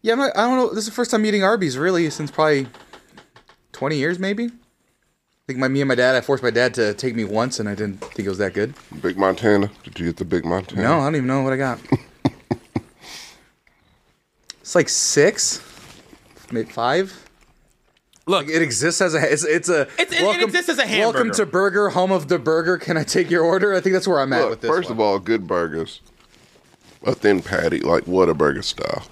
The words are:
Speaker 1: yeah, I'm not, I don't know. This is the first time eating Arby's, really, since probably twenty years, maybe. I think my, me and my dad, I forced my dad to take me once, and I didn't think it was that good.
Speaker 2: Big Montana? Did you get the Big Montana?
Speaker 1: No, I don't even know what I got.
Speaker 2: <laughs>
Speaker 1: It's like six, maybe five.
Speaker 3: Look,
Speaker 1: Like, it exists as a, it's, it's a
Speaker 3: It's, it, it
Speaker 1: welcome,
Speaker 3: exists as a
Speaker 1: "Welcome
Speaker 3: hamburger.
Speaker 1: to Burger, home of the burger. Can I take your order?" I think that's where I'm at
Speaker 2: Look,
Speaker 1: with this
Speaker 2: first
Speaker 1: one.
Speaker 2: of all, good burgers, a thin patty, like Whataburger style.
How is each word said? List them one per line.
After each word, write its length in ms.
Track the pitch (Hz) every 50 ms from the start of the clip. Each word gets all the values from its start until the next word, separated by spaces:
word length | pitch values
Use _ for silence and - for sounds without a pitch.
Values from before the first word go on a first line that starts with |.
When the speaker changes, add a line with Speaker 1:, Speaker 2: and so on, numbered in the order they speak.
Speaker 1:
yeah, 120 | - 214
I'm 80 | 226 247
not, 160 | 277 277 -
I 60 | - 220
don't 100 | 240 254
know. 120 | 262 247 -
This 160 | - 214 208
is 20 |
the 60 | 220
first 180 | - - 247 -
time 160 | - 220 214
eating 160 | 214 208 208
Arby's, 340 | 190 190 226 220 185 147 123
really, 320 | 127 156 180 185 170 170 151
since 200 | 143 - 156 143
probably 380 | - - 156 156 151 139 135 123 - - - _ - - _ _ _ - - _ _ - _ _ - _ _ _
twenty 240 | - - 131 143 156
years, 240 | 143 131 160 180 175
maybe. 240 | 190 196 202 208 240
I 20 | 233 233 - _ _ _ _ _ _ _ _ _ _ _ _ _ _ _ _ _ -
think 100 | 131 127
my, 80 | 135 131
me 120 | 135 139
and 80 | 143 135
my 80 | 127
dad, 180 | 123 123 127 131
I 60 | 123
forced 220 | 117 - 139 131 127
my 60 | 120
dad 220 | 110 120 123 123 113
to 200 | 123 113 104 101
take 220 | - - 131 113
me 80 | 117 110
once, 340 | 95 104 110 117 131 - -
and 100 | 110 104
I 60 | 104
didn't 220 | 98 107 104 98 98
think 200 | - - - -
it 80 | 101 98
was 100 | 95 92
that 160 | 104 95 87
good. 200 | 95 104 127 139 - - - - 76
Speaker 2:
Big 160 | - 87 87 95
Montana? 500 | 98 95 92 - 117 110 104 101 101 104 - -
Did 160 | - - - -
you 80 | 85
get 120 | 85 82 -
the 60 | 95
Big 200 | 82 95 90 76
Montana? 380 | 82 85 95 95 - 87 -
Speaker 1:
No, 180 | 101 120 160 160
I 40 | 135
don't 100 | 143 160
even 100 | 147 127
know 160 | 127 131 139
what 100 | 131 135
I 40 | 135
got. 240 | 131 139 131 120 - -
Speaker 2:
<laughs> 60 | - - 113 - - _ _ _ - - - - _ 117 - - _ _ - - - _ _ - - - - - - - _ _ _ _ _ _ _ _ _ _ _ _ _ _ _ _ _ _ _ _ _ _ _ - _
Speaker 1:
It's 140 | _ - -
like 140 | 180 151 -
six, 760 | - - - - - 147 143 196 220 - - - - - - - - - - - - - - - - - _ _ _ - - -
maybe 180 | 123 117 110 -
five. 540 | - - 117 123 139 175 196 190 - - - - _ _ _ _ _ _ _ _ _ _ _ _ _ _ _ _ _ _ _
Speaker 3:
Look, 200 | 160 190 180 143
Speaker 1:
Like, 80 | 147 160
it 60 | 165
exists 400 | 165 143 113 101 135 165 170 -
as 140 | 196 180 156
a, 180 | 156 143 139
it's, 120 | 143 147 165
it's 240 | 151 156 170 160 170
a 120 | 180 151 135 - - -
Speaker 3:
It's, 140 | 349 370
it, 80 | 349 339
it 20 |
Speaker 1:
welcome, 200 | 359 202 214 349 -
Speaker 3:
exists 240 | - - 359 349 -
as 100 | 311 240
a 40 |
Speaker 1:
"Welcome 380 | 254 202 208 - 214 233 226 131 - 113
Speaker 3:
hamburger. 20 | - - 208
Speaker 1:
to 20 |
Burger, 420 | 156 139 180 196 202 175 208 208 196
home 220 | - 180 180 190
of 160 | 190 180 147 139
the 100 | 180 165
burger. 380 | 117 156 160 160 165 170 185
Can 200 | 165 - 160 165 160
I 60 | 156
take 260 | - - - 175 156
your 120 | 170 165 160
order?" 300 | 165 180 190 190 208 196
I 60 | 180
think 140 | 180 190 185
that's 120 | 185 180
where 140 | 196 180 147
I'm 120 | 135 131 135
at 60 | 120
Speaker 2:
Look, 80 | 131 104
Speaker 1:
with 100 | 113 113
this 100 | - 151
Speaker 2:
first 200 | 156 170 175 -
Speaker 1:
one. 60 | 117
Speaker 2:
of 40 | 110
all, 180 | 107 104 98 98
good 280 | 95 107 113 110 92
burgers, 540 | 82 95 87 85 82 76 82 80 - - - _ - _ _ _ _ _ _ - _ _ _ _ _ _ _ _ - - _ -
a 100 | - 147
thin 260 | - - 104 101 92
patty, 400 | 82 - 98 82 82 82 85 -
like 240 | - 69 85 80 -
Whataburger 580 | 82 90 92 90 85 80 73 78 73 69 -
style. 420 | - - - - - - - - - -